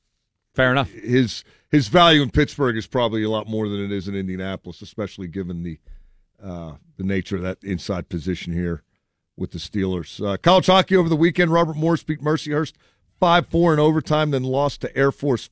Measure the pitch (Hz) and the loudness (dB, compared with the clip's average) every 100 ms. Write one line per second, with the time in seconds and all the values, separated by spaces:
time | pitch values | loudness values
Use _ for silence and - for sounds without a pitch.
0 | _ _ _ _ _ - 127 131 127 - | _ _ _ _ _ 0 2 2 -2 -8
1 | 110 123 120 - - _ _ 147 101 170 | 0 2 2 -4 -16 _ _ 0 4 6
2 | 170 156 131 147 147 - 131 110 - 127 | 8 6 4 2 0 0 -2 -2 -4 -2
3 | 117 110 107 110 107 110 104 101 101 101 | 0 0 -2 -2 -4 -4 -4 -4 -4 -4
4 | 90 98 95 92 95 92 90 82 101 - | -4 -6 -4 -6 -6 -8 -12 -16 -14 -10
5 | 101 - 92 90 90 87 87 78 - - | -10 -10 -10 -8 -8 -8 -10 -12 -16 -20
6 | - _ _ _ 98 87 82 73 _ - | -20 _ _ _ -14 -12 -14 -18 _ -8
7 | 95 98 - 95 90 95 98 92 - 92 | -4 -2 -2 -6 -6 -8 -6 -6 -4 -6
8 | - 87 80 87 - 85 87 82 - _ | -6 -6 -4 -6 -4 -4 -4 -6 -10 _
9 | _ _ _ - 92 85 - 107 95 92 | _ _ _ -12 -10 -10 -6 -4 -2 -2
10 | 80 - 101 98 170 190 - 190 180 190 | -8 -6 -4 0 4 4 6 4 4 2
11 | 165 156 170 170 170 165 160 151 160 165 | 2 2 2 2 2 2 2 0 0 0
12 | - 151 143 156 151 147 156 - _ _ | -2 -4 -2 -2 -2 -4 -4 -8 _ _
13 | _ _ 175 175 - 170 170 151 151 156 | _ _ 2 4 2 2 4 4 4 2
14 | - 151 151 139 131 135 143 - 127 131 | 0 0 2 0 -2 0 -2 -4 -6 0
15 | 139 - 147 120 - | 0 0 -2 -2 -4